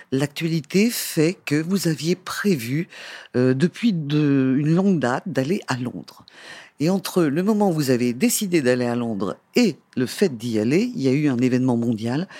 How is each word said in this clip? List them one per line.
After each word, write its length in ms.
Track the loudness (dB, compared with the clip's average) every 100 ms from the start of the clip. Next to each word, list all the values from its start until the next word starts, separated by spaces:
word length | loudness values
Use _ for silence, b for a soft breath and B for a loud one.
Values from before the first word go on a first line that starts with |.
| B
L'actualité 760 | -2 -2 -2 -4 -2 0 2 2
fait 480 | 0 -4 0 0 0
que 160 | -2 -2
vous 280 | 0 0 0
aviez 260 | -2 -2
prévu, 720 | -2 -4 -4 0 0 0 -4 -4 B B B B
euh, 200 | 0 2
depuis 380 | 2 0 0 -2
de, 640 | 0 0 0 2 2 2 2
une 160 | 2
longue 280 | 2 4 2
date 240 | 2 -2 -4
d'aller 360 | -4 -2 -2 -4
à 100 | -6
Londres. 480 | -6 -8 -14 -20 -20 B B B B B
Et 120 | 0
entre 340 | 0 -2 0
le 180 | 2 2
moment 280 | 0 2 2
où 20 |
vous 180 | 2 2
avez 220 | 2 2
décidé 500 | 0 0 0 0 0
d'aller 240 | 2 2 0
à 80 |
Londres 420 | -2 -2 -4 -4 -6 _ 2
et 220 | 2 0 _ -4
le 100 | -4
fait 320 | 0 0 0
d'y 220 | -4 0
aller, 320 | 2 2 0
il 80 | 0
y 60 | 0
a 40 |
eu 160 | 2 2
un 100 | 2
événement 380 | 2 2 2 0
mondial. 520 | 0 -2 -2 -4 -6